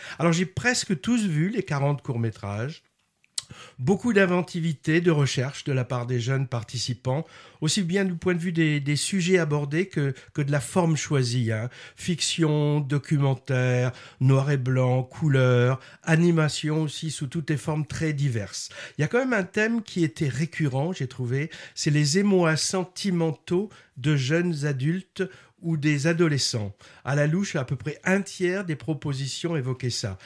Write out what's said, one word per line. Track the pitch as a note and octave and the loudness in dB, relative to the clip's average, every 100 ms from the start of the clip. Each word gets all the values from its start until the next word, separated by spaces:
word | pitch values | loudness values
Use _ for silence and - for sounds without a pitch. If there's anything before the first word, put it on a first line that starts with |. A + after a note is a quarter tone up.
| - - | -14 -2
Alors, | D#3+ | 2
j'ai | E3 | 2
presque | F#3 - A#3 B3 - F#3+ | 0 -2 -2 0 -2 -2
tous | - A#3+ | 0 0
vu | G#3 D3+ E3+ | 0 0 0
les | A#3 | -2
quarante | - C#3+ C#3 C#3+ | -2 0 0 0
courts-métrages. | - A#2 A#2 - G2+ G2+ B2 E3 _ _ _ _ _ - - - - - | -4 -4 -4 -4 -6 -6 -6 -10 _ _ _ _ _ -12 -12 -16 -18 -4
Beaucoup | C3 F#3+ A#3+ | 0 2 2
d'inventivité, | G3+ F#3+ F3+ F3+ F3 E3 D3 - D#3+ | 4 4 2 0 -2 -4 -2 0 2
de | F3 | 4
recherche | D3+ C#3 - B2+ - | 4 2 0 -4 -6
de | - | -2
la | C3 A#2+ | -2 0
part | B2 | -4
des | B2 B2+ | -2 -2
jeunes | A#2 C3+ C3+ | 0 -2 -2
participants, | A#2+ G#2 B2 - A#2+ C3 C3+ D#3+ - - - | -4 -6 -6 -6 -4 -2 -4 -4 -14 -20 -6
aussi | D#3 G#3+ | -2 0
bien | F3 F#3+ | 0 0
du | F#3+ | 0
point | F3 F#3 | -2 -2
de | F3 | -2
vue | F3 | 0
des, | E3 D#3+ D3 | 2 2 2
des | C#3 C#3+ | 0 0
sujets | - G3 E3+ F#3 | 0 0 4 4
abordés | D#3+ D3 C#3+ D3+ G3 | 4 0 0 -2 -2
que, | - C#3 C3 - | 0 -2 -2 -6
que | - | -4
de | C#3 | 0
la | C#3+ | 0
forme | - F#3+ E3+ D#3 | 0 2 2 2
choisie, | - C#3+ B2 B2 A2 | 2 0 2 0 0
hein. | A2 A#2+ - - - | -2 -4 -10 -18 -8
Fiction, | - E3+ - - D#3 D3+ D3 D3 | -4 -2 -2 0 2 2 2 2
documentaire, | C#3 D3 - D3+ C#3 C3 - C3 B2+ B2 B2 - - - | 0 -2 0 2 2 0 0 0 2 2 0 -4 -12 0
noir | C3 C3+ C3+ | 4 4 4
et | C#3+ | 0
blanc, | B2+ B2+ B2+ B2+ | 2 2 2 2
couleur, | B2+ - D#3+ C3+ B2+ B2 B2 C3 - - | -2 -2 2 4 6 6 4 2 -6 -8
animation | - D#3+ F3 E3 D#3 - D3+ D3+ | 0 4 6 4 2 0 -2 0
aussi | D#3 - D#3+ | -2 -4 -8
sous | C#3 C#3+ | -6 -6
toutes | E3+ D3 | -4 -2
les | D3 | -2
formes | - D3+ D3+ | -2 -4 -4
très | - D#3+ | -4 -2
diverses. | D3 C#3+ A#2 G2 - - - - - | 0 0 -2 -4 -8 -12 -14 -12 -4
Il | |
y | |
a | D3 | 0
quand | A#3 | 0
même | C4+ | 2
un | A#3 | 0
thème | F#3 - A3 A#3 | 0 0 0 0
qui | G#3+ - | -4 0
était | D#3+ - D3+ | 0 0 -4
récurrent, | A#2+ D#3+ - D3+ B2+ D#3 | -2 -4 -2 -2 -2 -2
j'ai | F#3 C3 | -4 -6
trouvé, | - B2 C3+ D#3 - - | -6 -4 -2 -4 -8 -16
c'est | - - | -6 0
les | D3 D3 F3 | 2 4 2
émois | G#3 F#3+ E3 D#3 | 4 4 4 2
sentimentaux | - F#3+ F3+ - G3+ F3 E3 C#3+ - F3 G#3+ - - - | 0 -2 -4 -6 -2 0 0 -2 -2 -2 -2 -8 -20 -4
de | B2+ | 0
jeunes | D3+ B2+ E3 F3 D#3 D3 | 2 2 0 0 -2 -2
adultes | C3+ C#3 F3+ - - F#3 - - _ | -2 -2 -2 -6 -8 -8 -8 -20 _
ou | E3+ E3 | -4 0
des | D3 D3 D3+ | 0 2 2
adolescents. | E3 E3+ C#3+ - A#2 G#2 - - - - | 2 2 2 0 -2 -6 -8 -20 -12 -4
À | |
la | C#3+ D3 | 0 2
louche, | E3 G3 D#3+ | 0 0 -4
à | |
peu | C3+ C#3 | -4 -6
près | - - | -6 -6
un | - F#3+ | 0 0
tiers | G3 - F3+ F#3+ F#3 | 0 -2 -2 -2 -4
des | D3 | -6
propositions | - D3+ D#3 C3 C3+ - E3+ E3 | -4 -4 -4 -4 -6 -4 -2 -2
évoquaient | B2+ B2 B2+ | -2 -2 -4
ça. | - A2 F#2 | -4 -4 -8